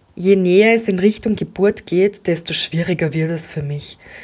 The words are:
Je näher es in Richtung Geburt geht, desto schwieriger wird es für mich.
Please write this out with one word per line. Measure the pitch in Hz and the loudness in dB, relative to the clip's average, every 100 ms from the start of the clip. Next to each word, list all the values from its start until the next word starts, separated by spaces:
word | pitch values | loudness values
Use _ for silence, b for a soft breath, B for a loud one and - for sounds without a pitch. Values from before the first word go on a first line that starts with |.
| _ | _
Je | - 180 196 | -4 2 4
näher | 180 185 214 | 4 4 6
es | 226 226 | 4 0
in | 185 | 2
Richtung | 196 214 220 | 2 2 -2
Geburt | 208 - - 196 208 - | -4 -4 0 0 0 -2
geht, | 175 196 202 - | 0 0 0 -4
desto | 165 170 | -4 -2
schwieriger | 160 - 160 170 170 160 | -4 -2 -4 -2 -2 -2
wird | 160 160 | -2 -4
es | 165 - | -4 -6
für | - | -8
mich. | 143 143 - - B B | -8 -8 -10 -18 B B